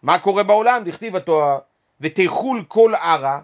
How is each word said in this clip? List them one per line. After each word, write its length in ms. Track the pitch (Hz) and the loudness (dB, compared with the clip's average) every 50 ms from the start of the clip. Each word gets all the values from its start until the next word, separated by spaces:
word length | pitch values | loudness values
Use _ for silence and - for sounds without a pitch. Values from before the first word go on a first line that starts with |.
| - | 2
מה 160 | - - 180 | 2 0 2
קורה 240 | - 202 196 202 208 | 2 0 0 0 2
בעולם? 400 | 196 208 214 220 240 247 240 214 | 2 2 2 4 2 2 0 -2
דכתיב 300 | 175 - - 220 226 185 | -8 -12 -12 -12 -8 -8
התורה, 420 | 185 180 - 165 156 147 143 139 135 - _ _ _ _ _ _ _ | -8 -2 0 0 0 2 0 0 -2 -4 _ _ _ _ _ _ _
"ותאכול 640 | 135 160 156 - 185 170 - - 226 269 254 233 175 | -8 -6 -2 0 0 0 0 -4 -4 -4 -6 -6 -8
כל 280 | _ - 208 226 226 220 | _ 2 4 4 4 2
ארה 440 | 160 156 170 165 151 131 135 139 147 | 0 0 0 -2 0 0 -4 -6 -6